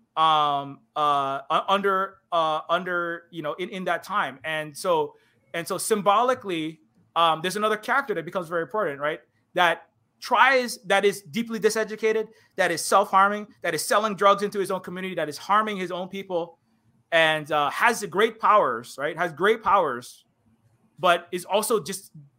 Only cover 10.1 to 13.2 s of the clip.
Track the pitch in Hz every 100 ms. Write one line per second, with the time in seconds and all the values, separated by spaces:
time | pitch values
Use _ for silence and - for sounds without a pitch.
10.1 | _ - 254 254 262 247 - 180 196 202
11.1 | - 147 165 233 226 214 220 208 214 220
12.1 | 220 220 - _ - 175 165 - 202 202
13.1 | 214